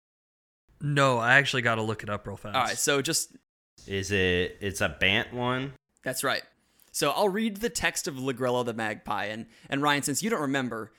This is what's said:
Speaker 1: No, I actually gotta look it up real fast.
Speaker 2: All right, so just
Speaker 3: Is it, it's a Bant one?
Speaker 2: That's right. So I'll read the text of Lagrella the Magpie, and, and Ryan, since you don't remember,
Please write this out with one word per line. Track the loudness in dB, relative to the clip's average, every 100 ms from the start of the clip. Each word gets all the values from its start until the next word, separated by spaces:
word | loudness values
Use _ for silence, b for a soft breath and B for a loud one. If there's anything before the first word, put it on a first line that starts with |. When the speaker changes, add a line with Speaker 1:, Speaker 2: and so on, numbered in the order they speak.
| _ _ _ _ _ _ _ -8
Speaker 1:
No, | -2 4 4 4
I | 6
actually | 6 6 2
gotta | 2 0
look | 0 -4
it | -6
up | -8 -8
real | -12
fast. | -4 -2
Speaker 2:
All |
right, | 0 0
so | 2 2
just | 2 -2 -4 -12 _ _ _ _ -6
Speaker 3:
Is | -4 0
it, | 2 2 2 0 -4
it's | -6 -2
a | -2
Bant | 2 2 4 0
one? | -4 -2 -2 -4 -12 _ _
Speaker 2:
That's | -8 -4
right. | -2 -2 -6 _ b b b
So | -2 0
I'll | 2 2
read | 2 -2 -2
the | -4
text | 0 -2 -2 -6
of |
Lagrella | -4 -4 0 0 0
the | 0
Magpie, | -2 -4 -4 -4 -4 -4
and, | -8 -12 B B
and | -2
Ryan, | 2 2
since | 0 -2
you | -2
don't | -2
remember, | 0 0 -2 -6 -10